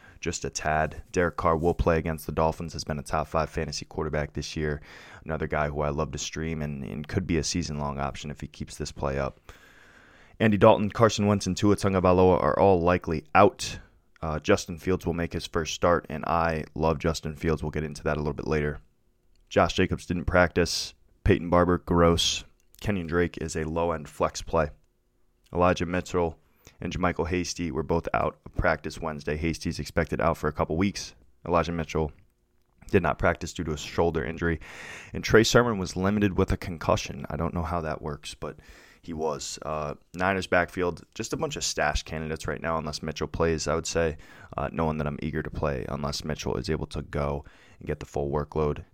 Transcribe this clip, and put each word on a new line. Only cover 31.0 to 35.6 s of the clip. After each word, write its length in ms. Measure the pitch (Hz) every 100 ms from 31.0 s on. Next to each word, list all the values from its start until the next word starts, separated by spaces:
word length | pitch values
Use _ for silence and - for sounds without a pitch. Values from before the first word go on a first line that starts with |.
| - - - _ 85
Elijah 260 | 85 82
Mitchell 400 | 85 78 80 76 - _ _ _ _ _ _ -
did 140 | 98
not 160 | 82 -
practice 340 | 90 82 82
due 100 | -
to 80 | 78
a 60 | 73
shoulder 460 | - - 85 80
injury. 360 | 64 82 85 80 - - - - -
And 100 | -
Trey 200 | - 110
Sermon 340 | 113 123